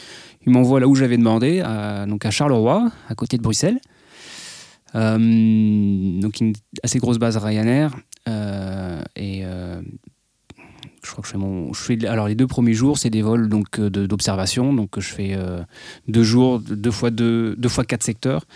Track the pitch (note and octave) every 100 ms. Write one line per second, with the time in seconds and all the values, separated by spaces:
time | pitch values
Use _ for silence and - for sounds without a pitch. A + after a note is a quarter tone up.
0 | - - - _ - B2+ B2 C3+ B2+ C3+
1 | C3 A#2+ A2+ A2+ B2+ F3+ D3 A2 G#2 G2+
2 | G2+ G#2 A2+ - D3 A#2+ A2+ F#3 A#3 -
3 | - A2 A#2 B2 A2+ A2 E3 B3+ - _
4 | _ - - - - - - _ _ A2+
5 | A2 A2 A2+ A2+ A2 A2 G#2+ G#2 G2+ G2
6 | F#2+ F2+ G#2 G#2 A2+ G#2+ _ - A#2+ B2+
7 | A#2+ A#2 A#2 A2 G#2+ G#2+ A2 C3 D3+ B2+
8 | - - - G#2+ G#2 G2 F#2+ F#2+ F2+ -
9 | - - G2+ F#2+ F#2 F2+ F2+ F2 - -
10 | - _ _ _ - - - - - -
11 | - - G2 G2+ G2 F#2 D2 G#2 - A#2
12 | A2 A2+ G#2 G#2+ C3 - A#2+ A2 C3+ D3
13 | B2 A2 G#2+ A#2 A2 G#2+ G2 - G#2 G2
14 | G2 G2+ - F#2+ F#2 B2 C3 C3+ G2+ -
15 | F#2+ - G2 G2 F#2 F2 E2+ - - -
16 | - A2 A2+ A#2+ B2+ B2 F2 G#2 A2+ A2
17 | B2 A2+ A#2 A#2 A2+ A2+ A#2+ - B2 -
18 | - G#2+ C3 D3 -